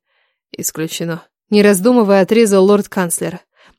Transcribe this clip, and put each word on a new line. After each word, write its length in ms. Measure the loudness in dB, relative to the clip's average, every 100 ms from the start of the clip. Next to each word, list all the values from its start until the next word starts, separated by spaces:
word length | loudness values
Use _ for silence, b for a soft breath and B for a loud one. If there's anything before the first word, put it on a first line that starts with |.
| _ _ _ _ _
«Исключено», 720 | -12 -10 -8 -8 -8 -8 -8 -12 _ -2
не 120 | 2
раздумывая, 600 | 2 2 2 2 2 2
отрезал 420 | 2 2 2 2
лорд-канцлер. 760 | 2 2 -2 -6 -6 -6 -10 -12 _ b b